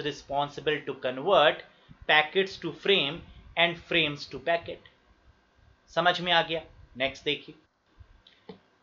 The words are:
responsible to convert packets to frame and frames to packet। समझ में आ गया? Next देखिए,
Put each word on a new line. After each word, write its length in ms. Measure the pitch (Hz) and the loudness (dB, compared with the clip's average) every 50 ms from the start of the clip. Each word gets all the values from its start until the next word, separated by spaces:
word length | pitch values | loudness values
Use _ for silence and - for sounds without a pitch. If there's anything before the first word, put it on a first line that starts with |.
| 143 | -6
responsible 720 | 147 147 - - - 139 139 143 139 - 151 139 156 151 143 - - | -6 -8 -8 -10 -6 -4 -4 -4 -4 -6 -6 -4 -2 -4 -4 -4 -8
to 60 | 131 - | -10 -6
convert 600 | - 127 127 131 143 185 196 165 147 160 175 - - - _ _ _ _ - _ - - | -6 -6 -6 -4 0 4 6 6 6 6 4 0 -8 -20 _ _ _ _ -20 _ 0 4
packets 500 | 156 156 151 - - 190 190 190 - - | 4 4 4 4 0 -2 -2 -2 -4 -10
to 140 | - 160 147 - | -10 -10 -10 -6
frame 420 | - 196 202 180 143 143 160 170 - - - - - - - 170 | 0 2 2 2 2 -2 -6 -8 -14 -18 -20 -20 -20 -10 0 0
and 200 | 170 170 170 170 | 0 0 0 -4
frames 440 | - - 170 170 156 147 147 143 - - | -8 -2 0 0 0 0 -4 -8 -12 -12
to 80 | - 131 - 165 | -12 -8 -2 -2
packet। 420 | 170 165 - - - - _ - _ _ _ _ _ _ _ _ _ _ _ _ _ _ _ _ _ _ _ _ | -2 -2 -2 -6 -16 -16 _ -20 _ _ _ _ _ _ _ _ _ _ _ _ _ _ _ _ _ _ _ _
समझ 280 | - 165 170 175 170 170 | -4 0 2 2 2 2
में 100 | 175 180 | 0 2
आ 100 | 175 165 | 2 2
गया? 200 | 160 - 165 160 160 - - - - _ - 120 | 2 0 -4 -6 -8 -10 -20 -20 -20 _ -8 -4
Next 280 | 135 135 135 - - | -4 -4 -4 -4 -4
देखिए, 300 | 147 143 143 - - - _ _ _ _ _ _ _ _ _ - _ _ _ _ - _ _ _ - - - _ _ _ _ | -4 -4 -4 -6 -18 -20 _ _ _ _ _ _ _ _ _ -20 _ _ _ _ -20 _ _ _ -20 -20 -20 _ _ _ _